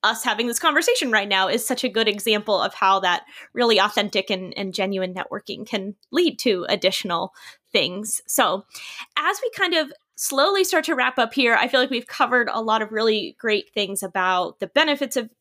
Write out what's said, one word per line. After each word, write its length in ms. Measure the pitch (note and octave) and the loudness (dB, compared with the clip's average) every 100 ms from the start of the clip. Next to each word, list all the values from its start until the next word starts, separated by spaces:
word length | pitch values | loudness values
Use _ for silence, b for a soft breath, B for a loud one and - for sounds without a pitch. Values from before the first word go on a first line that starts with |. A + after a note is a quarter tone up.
us 220 | G#3 A3 | 2 0
having 240 | B3+ G#3 A#3+ | -2 0 -2
this 120 | A#3 | 2
conversation 520 | E4 D4 E4 - C4 | 2 4 4 2 2
right 160 | A3 G3+ | 0 2
now 220 | G3 F#3+ | 2 2
is 180 | A3+ - | 0 -2
such 160 | B3+ | -2
a 60 | B3+ | -2
good 180 | G3+ A3 | 0 0
example 520 | G3+ A#3 G#3 G#3+ G3 | 0 0 0 2 0
of 140 | D3 | 0
how 280 | - F#3+ G3 | 2 2 4
that 220 | F#3 F3 - B B | 2 0 -4 B B
really 260 | - A#3+ G#3+ | 0 4 4
authentic 500 | G3+ G#3+ G3+ - F#3+ | 4 2 0 -2 -2
and, 260 | F#3+ F#3 - | -6 -6 -8
and 160 | G3 | -8
genuine 400 | F#3 F#3+ F#3+ F#3 | -4 -2 -2 -4
networking 540 | F#3 - G#3 - - G#3+ | -6 -8 -10 -10 -12 -8
can 260 | G#3+ G3 G3+ _ | -6 -6 -12 _
lead 280 | E4 F4 - | 0 0 0
to 260 | B3+ F#3 - | 0 0 0
additional 640 | F#3 F#3 G3 G3 E3+ F3+ B B B _ | 0 0 -2 -4 -4 -4 B B B _
things. 480 | G#3 E3+ F3+ G#3+ - - | -2 0 -4 -8 -8 -4
So 380 | - G#3+ F#3+ - B B B B - | 0 2 0 -6 B B B B -4
as 200 | D#4 G4+ | -2 -2
we 80 | B4 | -6
kind 220 | A4 F#4 | -2 0
of 180 | E4 D4 - _ - | 0 -2 -8 _ -10
slowly 480 | - C4+ D#4 G4 | -4 2 2 2
start 220 | F#4 D#4+ D#4 | 2 2 0
to 100 | C#4+ | 0
wrap 240 | B3 C4 | 0 2
up 140 | A3 | 0
here, 220 | - B3 A3+ | 2 4 4
I 120 | B3 | 2
feel 140 | B3+ | 2
like 80 | B3 | 2
we've 180 | B3 A#3+ | -2 -6
covered 420 | - A#3+ B3 A#3 | -2 2 2 2
a 100 | - | -2
lot 200 | A3+ A3 | 0 0
of 100 | G#3+ | 0
really 420 | A3 A3+ G#3+ - _ | 0 2 2 -2 _
great 300 | A#3 G#3+ - | -2 -2 -2
things 280 | - G3 G3 | -4 -4 -4
about 580 | F#3+ F#3+ F#3 F#3 F3 - | -6 -2 0 2 -2 -6
the 80 | A3+ | -2
benefits 500 | - D#4 C#4+ C#4 C4 | 2 2 0 -2 -4
of 120 | A3+ _ | -6 _